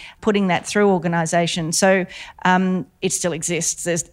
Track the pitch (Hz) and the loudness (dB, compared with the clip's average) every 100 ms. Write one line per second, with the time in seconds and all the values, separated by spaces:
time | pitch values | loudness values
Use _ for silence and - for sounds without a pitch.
0 | - - 220 208 190 170 - 208 202 185 | -14 -4 0 2 2 0 0 2 4 4
1 | 175 170 165 170 170 - 160 175 196 190 | 0 0 0 0 0 -2 -2 2 2 2
2 | 180 - - - 180 185 185 185 131 _ | 0 -8 -18 -4 2 2 2 0 -4 _
3 | 185 - 180 160 165 165 170 - 175 170 | -4 -2 -4 -4 -4 -4 -4 -4 -4 -4
4 | - | -6